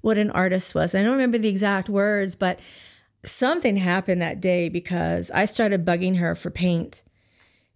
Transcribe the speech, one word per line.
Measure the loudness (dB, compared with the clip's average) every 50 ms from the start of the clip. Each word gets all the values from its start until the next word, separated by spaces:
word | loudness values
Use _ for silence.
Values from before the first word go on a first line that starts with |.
what | 0 0 2
an | 2 2 0
artist | 0 0 0 0 0 -2 -4 -2 -2
was. | -2 0 0 2
I | 2 2
don't | 2
remember | 2 2 2 2 0
the | 2 0 0
exact | 0 0 0 0 0 -2 -2 -2
words, | 0 0 2 2 0 0 -2 -4 -4
but | -2 -2 -2 -2 -4 -10 -20 -20 -20 -20 -20 -20 _ _ _ _ _ -6
something | -2 0 2 2 2 0 2 0 0 0
happened | 2 2 2 0 0 0 0 0 0
that | 0 -4 -4 -2
day | 0 0 2 2 0 -2
because | -4 -6 -6 -4 -2 -2 0 0 -2 -2 -4 -2
I | 0 0 0
started | 0 2 0 2 2 2 0 2
bugging | 0 0 0 2 0 2
her | 2 0 0 -2
for | -4 -6 -8
paint. | -4 -2 0 0 0 0 -2 -6 -12 -16 _ _ _ _ _ _ _ _ _ _ _ _ _ _ _